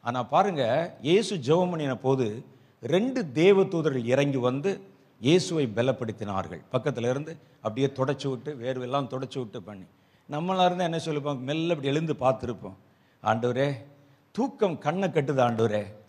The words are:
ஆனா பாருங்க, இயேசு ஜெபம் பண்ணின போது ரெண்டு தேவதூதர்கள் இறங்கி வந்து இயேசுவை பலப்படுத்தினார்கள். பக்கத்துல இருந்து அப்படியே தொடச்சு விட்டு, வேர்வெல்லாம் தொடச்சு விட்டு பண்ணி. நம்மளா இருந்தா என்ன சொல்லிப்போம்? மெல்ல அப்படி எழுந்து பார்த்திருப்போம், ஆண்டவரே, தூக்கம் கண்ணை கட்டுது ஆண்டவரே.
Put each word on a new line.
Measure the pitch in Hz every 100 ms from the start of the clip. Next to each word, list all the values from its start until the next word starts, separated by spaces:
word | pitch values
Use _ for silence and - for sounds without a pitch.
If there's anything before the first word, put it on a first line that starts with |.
ஆனா | 117 123
பாருங்க, | 113 151 196 165 117 131 175 -
இயேசு | 139 185 233 202
ஜெபம் | 120 165 180
பண்ணின | 170 143 123
போது | 127 135 117 110 - - _ _
ரெண்டு | 117 170 247 262 175
தேவதூதர்கள் | 123 175 196 190 165 156 131 117
இறங்கி | 127 143 135
வந்து | 123 135 165 196 - _ _ _
இயேசுவை | 120 175 180 165 131 104
பலப்படுத்தினார்கள். | 123 113 117 107 101 95 87 85 -
பக்கத்துல | 127 147 120 117
இருந்து | 131 151 165 _ _
அப்படியே | 110 110 139
தொடச்சு | 139 131 143 143
விட்டு, | 127 143 143
வேர்வெல்லாம் | 117 127 123 139 131
தொடச்சு | 131 135 139
விட்டு | 120 120
பண்ணி. | 92 104 90 _ _ _ _
நம்மளா | 147 175 190 180
இருந்தா | 175
என்ன | 175 165 165
சொல்லிப்போம்? | 147 143 139
மெல்ல | 127 156 165
அப்படி | 170 139
எழுந்து | 143 165
பார்த்திருப்போம், | 147 127 127 120 110 101 98 _ _ _ _
ஆண்டவரே, | 107 113 123 123 143 135 - - _ _ _ -
தூக்கம் | 254 - 202 143
கண்ணை | 143 175 196
கட்டுது | 160 139 139
ஆண்டவரே. | 120 113 113 104 101 -